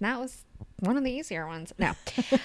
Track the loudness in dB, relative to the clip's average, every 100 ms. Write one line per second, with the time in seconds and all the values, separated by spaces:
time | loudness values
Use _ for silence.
0 | -2 0 -4 -8 -18 -16 -16 -2 2 2
1 | 2 -2 -4 -4 -4 -6 -8 0 0 0
2 | -2 -2 4 4